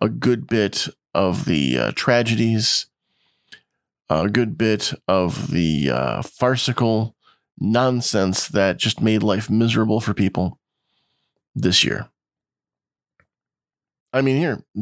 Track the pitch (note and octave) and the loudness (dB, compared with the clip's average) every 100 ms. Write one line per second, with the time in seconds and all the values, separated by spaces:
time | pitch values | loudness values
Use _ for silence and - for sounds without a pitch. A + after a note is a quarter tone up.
0 | A2 A#2 B2 A#2+ - A2+ G2+ - - - | -4 0 0 0 0 0 0 -2 -8 -10
1 | _ - F#2+ F2+ - D#2 C2 B1 A1 - | _ 0 0 0 0 0 2 0 -2 -2
2 | - A#2+ A#2 A2+ A2+ A2 - - - _ | 0 2 2 0 2 2 0 -2 -6 _
3 | _ _ _ _ _ - _ _ _ _ | _ _ _ _ _ -20 _ _ _ _
4 | - D2+ G2 A2 A2+ D#2 A2 G#2+ - - | -4 0 0 0 -2 0 0 0 -2 -6
5 | - F#2+ F2+ C#2+ - F2 D#2+ D2+ C#2 B1 | 0 0 0 -2 -2 0 2 2 0 0
6 | C2 - - - B2 B2+ - A#2+ A#2 A2 | -2 -4 -8 -2 0 0 -2 0 0 0
7 | A2+ - _ _ _ - F#2+ A#2 B2+ B2 | -2 -8 _ _ _ -6 0 2 2 0
8 | - G#2+ F#2+ F#2 - G#2 F#2+ F2 - - | 0 0 2 0 0 0 0 0 -2 0
9 | A2 G#2+ G#2+ G2 G#2+ A2 A2+ A2+ A2 A2 | 2 2 2 0 0 2 2 2 0 0
10 | A2+ G2+ F#2+ - F2+ - _ _ _ _ | -2 0 0 0 -2 -4 _ _ _ _
11 | _ _ _ _ _ - F2+ - - - | _ _ _ _ _ -2 0 2 0 -2
12 | - _ _ _ _ _ _ _ _ _ | -8 _ _ _ _ _ _ _ _ _
13 | _ _ _ _ _ _ _ _ _ _ | _ _ _ _ _ _ _ _ _ _
14 | _ B2+ C3+ C3+ E3+ A2+ - - | _ 0 2 2 0 -4 -8 -4